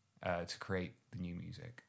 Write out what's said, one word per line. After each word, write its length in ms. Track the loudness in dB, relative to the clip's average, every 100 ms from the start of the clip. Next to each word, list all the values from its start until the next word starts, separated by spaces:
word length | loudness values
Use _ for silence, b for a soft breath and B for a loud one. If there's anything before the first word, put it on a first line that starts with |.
| _ _
uh, 220 | 2 2 2
to 120 | -2
create 360 | 2 2 2 -4 _
the 60 | -4
new 180 | -2 -2
music. 480 | -4 -6 -8 -12